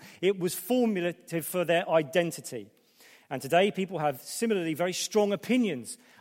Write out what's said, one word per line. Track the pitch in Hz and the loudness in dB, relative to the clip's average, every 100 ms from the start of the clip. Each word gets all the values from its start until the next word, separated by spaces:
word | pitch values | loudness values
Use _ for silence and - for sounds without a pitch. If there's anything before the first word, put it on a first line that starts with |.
| - - | -16 -2
It | 180 196 | -2 0
was | 175 | -2
formulative | - - 254 233 190 175 165 - 165 - | -4 0 2 2 2 -2 -4 -6 -6 -4
for | 180 165 | -2 2
their | 170 190 | 2 4
identity. | 165 147 180 170 - - 120 98 _ _ _ - - - | 2 2 0 0 -4 -10 -12 -12 _ _ _ -20 -20 -10
And | 135 | -8
today, | 135 170 196 | 2 4 4
people | 190 185 170 | 0 -4 -2
have | 151 131 | -2 -2
similarly | - - 233 202 160 | -8 -4 0 0 0
very | 156 180 | -2 -2
strong | 170 - 214 202 | -2 0 2 2
opinions | 202 - 254 214 131 107 - _ - | 0 2 2 2 -2 -8 -16 _ -20